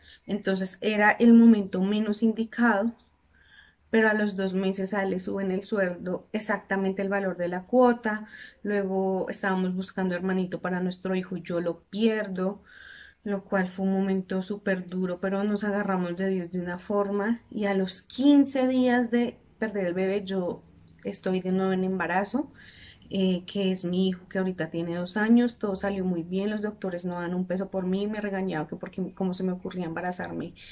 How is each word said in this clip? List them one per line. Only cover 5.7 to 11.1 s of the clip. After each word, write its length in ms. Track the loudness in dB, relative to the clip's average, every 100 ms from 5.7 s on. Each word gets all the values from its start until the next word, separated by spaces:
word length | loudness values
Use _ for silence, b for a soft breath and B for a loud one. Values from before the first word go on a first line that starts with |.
| 0 0 -2 -6 -6 -4
exactamente 720 | -6 -4 -6 -2 0 0 -2
el 80 | -2
valor 260 | -2 -2 -2
de 120 | -4
la 160 | -4
cuota. 640 | 0 6 6 4 -2 -4 -8 B B B
Luego 640 | -4 -2 0 0 0 -2 -4
estábamos 460 | -4 -2 0 0
buscando 400 | -2 -6 -4 -2
hermanito 480 | -2 -2 -2 -2 -4
para 180 | -4 -2
nuestro 340 | -4 -4 -2